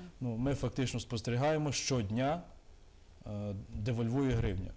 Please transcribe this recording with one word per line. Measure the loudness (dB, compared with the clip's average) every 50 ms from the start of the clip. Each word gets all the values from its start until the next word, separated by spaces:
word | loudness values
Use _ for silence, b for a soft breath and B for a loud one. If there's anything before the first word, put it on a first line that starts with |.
| -14 -14 -8 -6
ну, | -4 -2 0
ми | 2 2 2 2
фактично | 2 0 -2 0 0 0 0 0 -4
спостерігаємо | -4 -4 -4 -4 -2 0 0 2 4 4 4 4 2 0
щодня, | 0 -2 0 2 2 2 2 2 0 2 2 2 0 0 -4 -10 -18 -20 -20 -20 -20 -20 -20 -20 -20 -20 -20 -20 -20 -14 -10
е, | -6 -6 -4 -2 -4 -4 -6 -8 -6 -6
девальвує | -2 0 0 2 2 2 2 2 4 4 4
гривня. | 4 4 2 2 0 0 -2 -4 -8